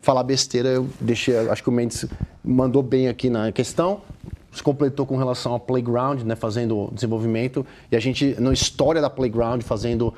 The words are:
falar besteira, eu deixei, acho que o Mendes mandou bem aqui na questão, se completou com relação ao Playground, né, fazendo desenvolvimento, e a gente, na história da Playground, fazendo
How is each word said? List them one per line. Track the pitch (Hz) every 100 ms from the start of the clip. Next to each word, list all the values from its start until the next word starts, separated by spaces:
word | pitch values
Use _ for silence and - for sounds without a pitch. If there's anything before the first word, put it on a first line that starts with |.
falar | - 131
besteira, | 123 135 - 127 127
eu | 131 131 -
deixei, | 110 113 - 120 113
acho | 107
que | -
o |
Mendes | 120 120 - 131 - - -
mandou | - 127 127 131
bem | 131 131 131
aqui | 117 127
na | 117 110
questão, | 98 120 - 175 202 - - - - -
se | -
completou | - 135 143 139 135
com | 131
relação | 131 123 127
ao | 120
Playground, | - 127 120 120 131 139
né, | 110
fazendo | 113 113 107 117 107 101
desenvolvimento, | 107 117 113 113 113 127 135 131 - -
e | 117
a |
gente, | 120 123 139 110
na | 127
história | 131 - - 143 160
da | 143
Playground, | 135 127 113 117 123
fazendo | 113 113 117 117 117